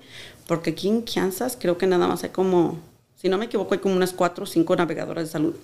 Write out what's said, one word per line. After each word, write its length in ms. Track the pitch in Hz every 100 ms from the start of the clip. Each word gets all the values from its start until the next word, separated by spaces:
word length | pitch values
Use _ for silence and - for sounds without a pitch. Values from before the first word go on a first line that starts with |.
| - - - - -
porque 240 | 165 165
aquí 180 | 160 185
en 140 | 226
Kansas 540 | 233 - 381 370 254 247
creo 160 | - 175
que 80 | 190
nada 200 | 180 180
más 160 | 180
hay 60 | 180
como, 480 | - 190 180 160 160 - _ _ _
si 120 | 190
no 100 | 190
me 80 | 226
equivoco, 280 | 220 185
hay 60 | 190
como 140 | 196 185
unas 160 | 180
cuatro 320 | 185 175 -
o 20 | 202
cinco 300 | - 165 180
navegadoras 480 | 170 160 - 165
de 60 | 160
salud 240 | 160 156 -